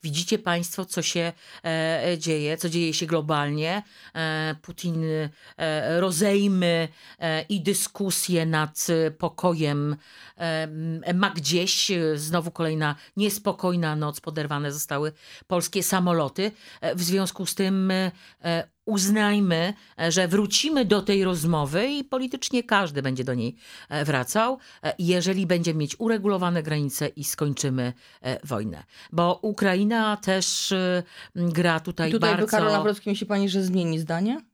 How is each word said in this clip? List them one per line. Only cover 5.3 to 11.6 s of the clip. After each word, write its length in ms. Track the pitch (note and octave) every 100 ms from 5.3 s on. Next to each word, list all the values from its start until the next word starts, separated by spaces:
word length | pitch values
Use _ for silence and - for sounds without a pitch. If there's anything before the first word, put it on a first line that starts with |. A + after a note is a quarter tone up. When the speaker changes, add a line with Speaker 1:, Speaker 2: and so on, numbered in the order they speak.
| - - -
Speaker 1:
e, 420 | D#3+ D#3 B2 E3
rozejmy, 880 | F#3 D#3+ G#3 G3+ G3+ F#3+ F3 E3 D#3+ - - -
e, 220 | E3 D#3
i 200 | D#3+ G3+
dyskusję 840 | D#3+ F#3 - - G3 F3 - F3 D#3+
nad, 420 | D#3+ D#3 - -
e, 220 | E3 D#3+
pokojem, 840 | D#3 E3+ - F#3 E3 D3+ D3 D3 D3 - - - -
e, 260 | E3+ D#3+
m, 380 | D#3 D#3 E3 D#3+ - F3+
ma 140 | G3
gdzieś. 640 | G3 C#3 E3+